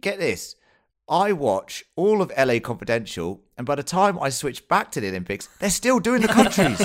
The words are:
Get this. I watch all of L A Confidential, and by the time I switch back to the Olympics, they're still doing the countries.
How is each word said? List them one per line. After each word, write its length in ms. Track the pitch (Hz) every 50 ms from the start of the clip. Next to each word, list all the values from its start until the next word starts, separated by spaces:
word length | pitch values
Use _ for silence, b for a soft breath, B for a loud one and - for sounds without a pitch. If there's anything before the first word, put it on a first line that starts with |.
Get 180 | - 196 196 -
this. 360 | 127 131 95 90 - - - _ _ _ _ _ _ _ _ _ _ -
I 220 | 151 175 196 208
watch 520 | 202 156 143 113 95 95 - - - - - _ -
all 240 | - 180 208 214 208
of 100 | 180 - -
L 140 | 135 135 127
A 100 | 120 117
Confidential, 800 | - - - 87 101 117 117 117 107 90 - 90 82 87 98 - _ _ _
and 100 | - 123
by 80 | 135 143
the 60 | 139
time 360 | 139 - 170 185 196 202 180 175
I 80 | 143 139
switch 400 | 127 - - 139 117 - - -
back 240 | 165 202 226 -
to 80 | - 143
the 80 | 107 95
Olympics, 400 | 92 92 90 87 101 101 - - _ -
they're 120 | - 202
still 300 | 180 - - 247 262 233
doing 200 | 170 226 254 247
the 80 | 220 214
countries. 500 | 208 226 - - - 202 185 143 104 87